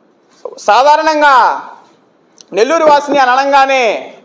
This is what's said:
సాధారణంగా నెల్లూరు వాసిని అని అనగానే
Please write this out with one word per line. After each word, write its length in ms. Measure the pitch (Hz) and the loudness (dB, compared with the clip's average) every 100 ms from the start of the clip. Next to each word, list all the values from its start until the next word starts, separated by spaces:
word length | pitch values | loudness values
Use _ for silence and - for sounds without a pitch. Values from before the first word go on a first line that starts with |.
| _ _ _ _ - - | _ _ _ _ -20 -10
సాధారణంగా 1120 | 214 214 285 302 311 302 294 254 190 135 - - _ _ _ _ _ _ - | -2 0 2 2 0 0 2 4 2 -2 -12 -20 _ _ _ _ _ _ -8
నెల్లూరు 320 | 180 254 330 | -4 -2 0
వాసిని 340 | 311 285 285 285 | 2 0 0 -2
అని 120 | 254 | 0
అనగానే 840 | 254 277 277 269 269 226 147 127 - | 0 0 2 2 0 -2 -4 -10 -12